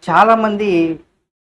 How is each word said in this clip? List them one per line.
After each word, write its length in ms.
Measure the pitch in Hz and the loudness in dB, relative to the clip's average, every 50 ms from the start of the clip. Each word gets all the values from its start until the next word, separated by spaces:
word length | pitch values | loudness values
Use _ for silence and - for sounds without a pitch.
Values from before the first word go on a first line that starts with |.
| - - | -6 -2
చాలామంది, 840 | 165 175 208 226 226 226 220 214 202 202 214 202 180 170 165 160 160 151 - _ _ _ _ _ _ _ _ _ | 2 2 4 4 2 2 0 -2 -4 -4 -2 -2 0 0 0 -2 -4 -8 -14 _ _ _ _ _ _ _ _ _